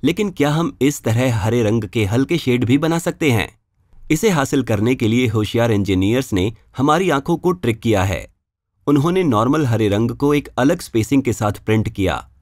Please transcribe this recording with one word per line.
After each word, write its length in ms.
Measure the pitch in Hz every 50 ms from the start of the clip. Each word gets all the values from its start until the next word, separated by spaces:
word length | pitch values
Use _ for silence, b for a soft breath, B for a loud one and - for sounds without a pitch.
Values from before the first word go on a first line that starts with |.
| -
लेकिन 260 | 135 170 175 214 202
क्या 200 | 180 - 143 147
हम 280 | 147 160 170 165 - - -
इस 200 | 143 147 - -
तरह 340 | 131 113 113 127 131 120
हरे 260 | 110 90 110 113 120 113
रंग 220 | 104 107 117 107
के 200 | 95 - 117 107
हल्के 340 | 92 110 120 135 135 175 165
शेड 260 | - - 120 123 127
भी 140 | 110 123 143
बना 200 | 151 160 165 170
सकते 340 | - 180 160 - 170 147 120
हैं? 280 | 107 80 - - _ _ _ _ _ _ _ - - - -
इसे 200 | 160 165 - 220
हासिल 320 | 185 156 135 - - 139 131
करने 320 | - 113 101 104 120 131
के 140 | - - 107
लिए 180 | 113 123 127
होशियार 460 | 123 104 110 107 101 - 113 117 117 110
इंजीनियर्स 600 | 101 101 92 98 92 95 98 113 127 135 - -
ने 200 | 92 90 110 117 b b b b
हमारी 340 | - 127 147 151 170 196 180
आंखों 260 | 147 139 139 - 170
को 160 | 156 - 180 180
ट्रिक 280 | 180 - 127 113 117
किया 240 | - 117 110 98 90
है। 300 | 90 92 65 55 - _ _ _ _ _ _ _ _ _ _ _
उन्होंने 360 | - 143 139 135 175 180 185 185
नॉर्मल 440 | 156 117 104 113 127 139 156 156
हरे 220 | 123 117 107 110 104
रंग 220 | 98 101 113 117
को 240 | 117 - 143 143 147
एक 140 | 147 139 -
अलग 320 | - - 123 139 175 175
स्पेसिंग 420 | - - - 113 110 - 143 135 131
के 100 | 123 107
साथ 200 | - 117 104 104
प्रिंट 360 | - - - 110 107 101 -
किया। 420 | - - 95 90 76 58 - - _ _